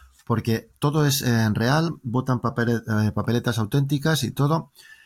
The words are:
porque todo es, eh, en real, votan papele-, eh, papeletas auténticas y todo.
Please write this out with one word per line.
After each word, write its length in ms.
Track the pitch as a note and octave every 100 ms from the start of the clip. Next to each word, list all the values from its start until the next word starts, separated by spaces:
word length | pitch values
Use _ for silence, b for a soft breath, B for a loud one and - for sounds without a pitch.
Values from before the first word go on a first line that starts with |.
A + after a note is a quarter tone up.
| B B -
porque 460 | A2+ A2+ A2+ - -
todo 260 | D3 D3+ D3
es, 160 | C#3
eh, 220 | - A#2
en 120 | A2 G#2
real, 400 | A#2 D3 E3 -
votan 360 | C3 A#2 B2 B2
papele-, 400 | A#2 - A#2 A#2 A2+ G#2+ G#2+
eh, 40 |
papeletas 480 | G#2 G#2 A#2 A#2 G#2+
auténticas 640 | G#2 C#3 C#3 D3 D3+ D3+
y 80 | A#2
todo. 400 | - C#3+ D#3+ - B B B